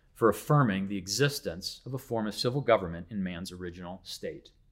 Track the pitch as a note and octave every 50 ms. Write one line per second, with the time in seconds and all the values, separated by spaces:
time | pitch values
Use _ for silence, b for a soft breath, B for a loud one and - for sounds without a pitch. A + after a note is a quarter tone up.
0 | _ _ _ - A#2 A2 G2+ - - - D3+ D3 C#3 A2+ F#2+ F#2+ G2 G2 G2+ G2
1 | F2+ F#2+ F#2+ A2+ C#3 C#3+ C#3 - - G2 E2 F2 F#2 - - - _ B2+ C3 C3
2 | - - A#2+ A2+ G#2+ G#2+ G2+ - - B2 A#2+ C#3+ C3 A#2 A2+ G#2+ F#2+ E2+ E2 E2+
3 | F2 - A#2 G2+ F#2+ F#2 F2+ E2+ F#2 F#2 F2+ F2 F2+ F2+ E2+ F2+ F2+ F2 F#2 F#2+
4 | - - - - - F2+ D#2 D2 - - _ _ _ _